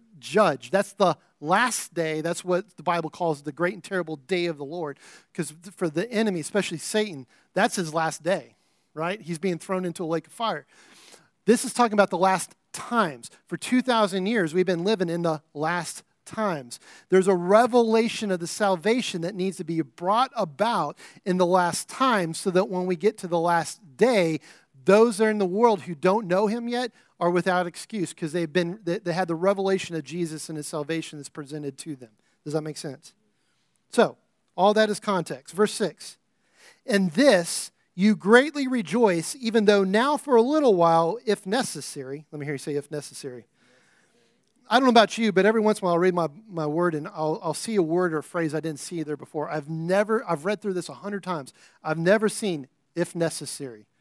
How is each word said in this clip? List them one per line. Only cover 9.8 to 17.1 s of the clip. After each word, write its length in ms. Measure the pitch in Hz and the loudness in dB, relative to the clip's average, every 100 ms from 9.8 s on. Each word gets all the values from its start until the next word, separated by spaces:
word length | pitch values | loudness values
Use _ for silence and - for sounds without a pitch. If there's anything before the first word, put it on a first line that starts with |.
into 180 | 180 165 | -4 -6
a 40 | 170 | -4
lake 200 | 165 - | -4 -6
of 60 | |
fire. 340 | - 220 165 - _ _ - - - _ _ | -6 -6 -6 -10 _ _ -20 -20 -20 _ _
This 220 | - 240 254 | 2 2 2
is 80 | |
talking 180 | - 240 | 0 2
about 160 | 202 190 | 4 2
the 100 | 180 | 2
last 360 | 190 190 - _ _ | 0 0 -4 _ _
times. 600 | - - 233 185 127 120 - _ | -16 -4 0 0 -2 -14 -20 _
For 100 | 175 | -10
two 260 | - 254 | -2 0
thousand 440 | 254 233 208 190 185 | 2 2 2 0 -2
years, 280 | 233 165 | 0 0
we've 100 | 165 | 0
been 200 | 185 175 | 0 0
living 240 | 175 220 180 | 0 0 -2
in 140 | 170 | -2
the 200 | 170 156 - | -2 -4 -8
last 500 | 147 156 175 165 - - _ | -6 -4 -2 -6 -12 -18 _
times. 540 | - - 214 160 123 - - - | -14 -4 -4 -4 -8 -18 -20 -20
There's 180 | _ | _